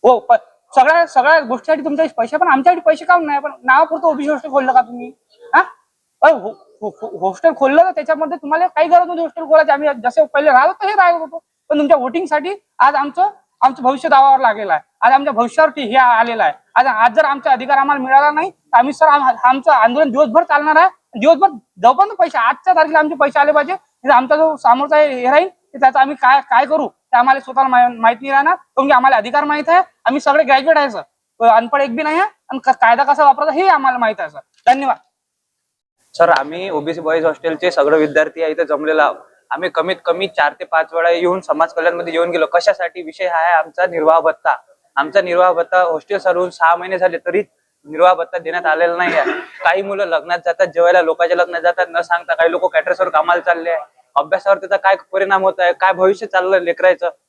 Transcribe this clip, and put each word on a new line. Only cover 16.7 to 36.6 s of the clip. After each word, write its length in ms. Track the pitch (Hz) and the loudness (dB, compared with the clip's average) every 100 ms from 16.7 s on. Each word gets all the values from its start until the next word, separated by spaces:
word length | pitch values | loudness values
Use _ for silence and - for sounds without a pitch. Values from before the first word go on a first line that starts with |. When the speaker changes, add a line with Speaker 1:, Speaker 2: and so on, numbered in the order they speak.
Speaker 1:
आज, 120 | - 262 | 0 0
आज 260 | 220 233 | 2 0
जर 120 | 220 | 2
आमचा 280 | 302 277 302 | 0 0 -2
अधिकार 260 | 262 262 277 | -2 0 0
आम्हाला 240 | 277 285 | 0 -2
मिळाला 280 | 262 269 294 | 2 2 4
नाही, 200 | 302 359 | 0 -6
तर 280 | - _ 240 | -10 _ 0
आम्ही, 140 | 247 | 0
सर, 140 | 277 311 | 2 2
आम-, 300 | 285 262 247 | 4 2 0
आमचं 260 | 247 269 294 | 0 0 2
आंदोलन 400 | 269 220 247 311 | 2 2 2 -2
दिवसभर 320 | 240 294 254 | 0 2 2
चालणार 340 | 339 285 302 302 | 0 -2 2 2
आहे. 120 | 370 - _ 233 | 2 0 _ -2
दिवसभर 280 | 262 330 381 247 _ _ | 2 2 2 -2 _ _
जोपर्यंत 340 | 214 262 403 415 | 0 2 0 0
पैसे, 220 | 330 277 | -2 0
आजच्या 360 | 226 269 - | -2 -2 -2
तारखेला 240 | 359 311 311 | 0 2 2
आमचे 160 | 302 | 0
पैसे 240 | 302 285 294 | 0 -2 0
आले 140 | 285 | 2
पाहिजे, 220 | 302 285 | 2 0
तर 360 | 370 _ _ 262 | -6 _ _ 2
आमचा 260 | 247 254 302 | 2 2 0
जो 200 | 320 302 | 0 0
समोरचा 400 | 240 247 285 302 | 0 0 2 2
हे 340 | 302 254 247 | 2 0 0
राहील, 180 | 285 370 | 2 0
तर 300 | _ _ 269 | _ _ 0
त्याचं 200 | 269 277 | 0 2
आम्ही 180 | 269 285 | -2 0
काय, 240 | 254 277 | 2 2
काय 260 | 269 240 269 | 2 0 0
करू, 220 | 311 262 | -2 -4
ते 280 | _ _ 240 | _ _ 0
आम्हाला 240 | 254 269 | 2 0
स्वतःला 280 | 262 262 269 | -2 -2 2
मा-, 240 | 247 247 | 2 2
माहित 240 | 233 233 240 | 2 -2 -2
नाही 120 | 269 | -2
राहणार, 220 | 269 285 | 0 0
कारण 340 | - _ - 277 | -2 _ -4 2
की 40 | |
आम्हाला 240 | 262 262 247 | 4 4 2
अधिकार 280 | 214 277 | 0 -2
माहित 200 | 294 294 302 | -2 -4 0
आहे. 140 | 349 359 _ | 0 0 _
आम्ही 160 | - 277 | -4 -2
सगळे 240 | - 285 | 0 0
ग्रॅज्युएट 340 | 277 269 277 311 | 4 2 4 2
आहे, 120 | 277 | 0
सर, 100 | 202 - _ _ _ 233 | -6 -14 _ _ _ 2
अनपढ 320 | 226 233 285 | 2 2 -2
एक 160 | 277 233 | -2 -4
बी 60 | |
नाही 180 | 311 320 | -4 -2
आहे, 100 | 415 _ _ | -4 _ _
आणि 100 | 269 | -6
क-, 120 | - | -2
कायदा 320 | 254 226 233 | 2 2 2
कसा 220 | 277 285 | 0 2
वापरायचा 280 | 294 269 302 | 4 2 0
हे 160 | 294 381 | 0 2
आम्हाला 300 | 320 269 247 | 2 0 -2
माहित 180 | 226 214 | -2 -4
आहे, 120 | 165 | -10
सर. 80 | 147 - _ - | -14 -20 _ 0
धन्यवाद. 300 | 262 277 226 _ _ _ _ _ _ _ _ _ _ _ - | 0 0 -6 _ _ _ _ _ _ _ _ _ _ _ -2
Speaker 2:
सर, 100 | 170 | 0
आम्ही 420 | 151 139 165 | 2 -2 -10